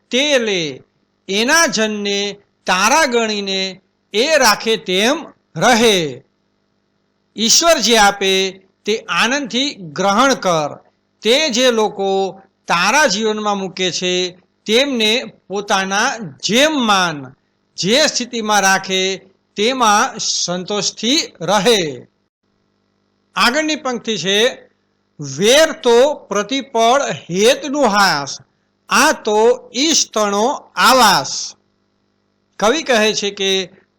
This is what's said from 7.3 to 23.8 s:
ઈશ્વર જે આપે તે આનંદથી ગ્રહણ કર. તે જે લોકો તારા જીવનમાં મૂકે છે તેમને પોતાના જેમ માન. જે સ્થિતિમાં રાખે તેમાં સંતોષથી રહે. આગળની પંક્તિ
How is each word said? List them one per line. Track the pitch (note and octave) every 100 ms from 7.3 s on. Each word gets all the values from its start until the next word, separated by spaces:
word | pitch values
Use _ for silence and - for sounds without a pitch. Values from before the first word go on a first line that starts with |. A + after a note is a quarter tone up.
| -
ઈશ્વર | A3 - E4+ D#4+
જે | G#3 A3
આપે | G3+ G3 F#3+ F#3+ F#3+ F#3+ _ _
તે | - A3 -
આનંદથી | F3 A3 C#4 B3+ A3+ C#4+
ગ્રહણ | G3+ E3+ D3 F#3+ G3+ C4+
કર. | A3 F#3+ E3 C#3+ - _ _ _ _
તે | G#3+ C4+ D#4
જે | A3+ B3+
લોકો | A3+ G#3+ G#3 G3 F#3+ F#3+ F#3 _ _ -
તારા | F3 F#3 C#4 D4
જીવનમાં | G3 A3 G#3+ G#3 G3+
મૂકે | F#3+ G3 F#3
છે | - F3+ F3+ F3+ F3 _ _ -
તેમને | A3+ C#4+ B3 G#3+ A#3 - - -
પોતાના | G3 G3+ G3 F#3+ G3 B3 A#3 F3+ C3
જેમ | - A#3 D4+ D#4 A3+
માન. | G3 F3 D3 C3 - _ _ _ -
જે | F3+ B3+ D4
સ્થિતિમાં | - B3 A#3+ G#3+ G#3
રાખે | F#3+ F#3+ F#3 F#3+ F#3+ F#3 - _ _ -
તેમાં | A3 C4 A3+ G#3 B3+ G#3+
સંતોષથી | - - - F3+ F3 G#3 F3+ - A3 D#4 C#4+ -
રહે. | E3 G3+ G3 G#3+ D#3+ B2 A#2+ _ _ _ _ _ _ _ _ _ _ _ _
આગળની | F3+ G#3+ C#4 D#4
પંક્તિ | D4+